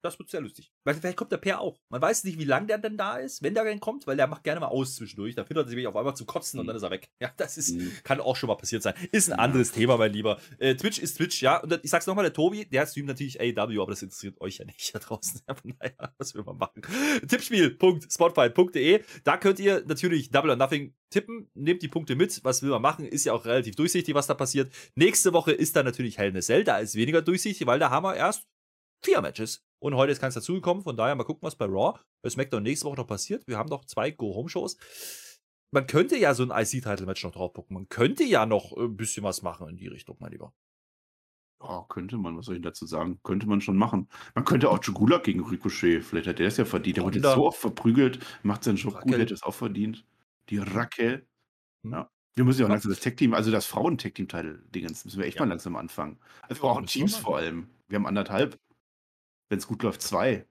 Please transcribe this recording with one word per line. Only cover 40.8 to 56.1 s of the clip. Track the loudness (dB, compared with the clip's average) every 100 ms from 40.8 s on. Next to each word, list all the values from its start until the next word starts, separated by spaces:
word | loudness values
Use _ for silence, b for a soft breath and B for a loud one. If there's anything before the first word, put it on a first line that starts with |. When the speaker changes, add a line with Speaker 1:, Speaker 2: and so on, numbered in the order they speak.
| _ _ _ _ _ _ _ _
Speaker 2:
Ja, | -12 -12 -10
könnte | -10 -8 -6
man. | -6 -6
Was | -8
soll | -8
ich |
dazu | -8 -10 -8
sagen? | -4 -4 -6
Könnte | -4 -2 2
man | 2
schon | 4 2
machen. | 4 0 -4 B B
Man | -2
könnte | 2 4 6
auch | 4
Jugulak | 0 2 4 6
gegen | 4 -2
Ricochet. | -2 -4 -4 2 4 4
Vielleicht | 2 -4 -4
hat | 0
der | 0
es | 2
ja |
verdient. | 0 0 0 0
Der |
wurde | 0 2
jetzt | 4
Speaker 1:
Ronda. |
Speaker 2:
so | 6 4
oft | 2
verprügelt, | -6 0 4 6 6 2 B B
macht | -2 0
seinen | 0 0
Job | -2
gut, | -2
Speaker 1:
Raquel. | 0 2
Speaker 2:
hätte | 2
es | -2
auch | -6
verdient. | -6 -6 -2 -4 -4 _ _ _ _ -6
Die | -6
Raquel. | -2 -2 -2 0 0 0 _ _ _ _ _ _
Speaker 1:
Hm. | -10
Speaker 2:
Ja. | -10 -10 _ _ 4
Wir |
müssen | 4 6
ja | 4
auch |
Speaker 1:
Ja. |
Speaker 2:
langsam | 4 2
das | -2
Tag-Team, | -2 2 4
also | 4 4
das | 2 0
Frauen-Tag-Team-Title-Dingens, | -2 0 0 -4 -8 -8 -6 -8 -12 _ -10 -8 -12
müssen | -12 -6
wir | -6
echt | -2
Speaker 1:
Ja. |
Speaker 2:
mal | -4
langsam | -4 -8
anfangen. | -8 -10 -10 -10